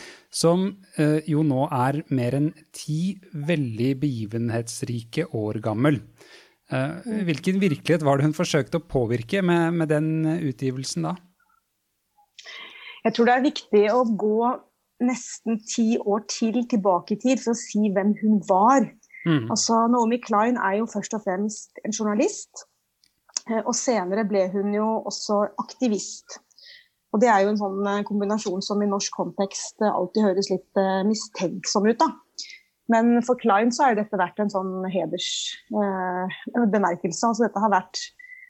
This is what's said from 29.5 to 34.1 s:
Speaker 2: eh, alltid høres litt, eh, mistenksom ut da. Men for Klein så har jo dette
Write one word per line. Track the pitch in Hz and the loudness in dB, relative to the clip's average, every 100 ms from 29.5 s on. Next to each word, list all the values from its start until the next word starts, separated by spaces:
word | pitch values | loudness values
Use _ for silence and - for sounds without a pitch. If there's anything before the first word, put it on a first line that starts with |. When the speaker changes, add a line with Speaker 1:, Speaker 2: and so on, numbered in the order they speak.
| - - - | -6 -10 -2
Speaker 2:
eh, | 214 | 0
alltid | - 180 220 | 0 0 0
høres | 208 185 196 | 2 2 0
litt, | 185 - 202 | -4 -2 -2
eh, | 190 190 | 0 2
mistenksom | 202 214 - - 175 180 - 202 214 | 0 -2 -6 -6 -4 -4 -2 0 2
ut | 233 | 2
da. | 311 - _ - - - _ _ - | 0 -2 _ -20 -18 -20 _ _ 0
Men | 226 240 240 | 2 4 4
for | 240 247 | 2 0
Klein | 233 196 240 | 2 4 4
så | 240 | 4
har | 277 | 2
jo | 214 | 2
dette | 214 | 0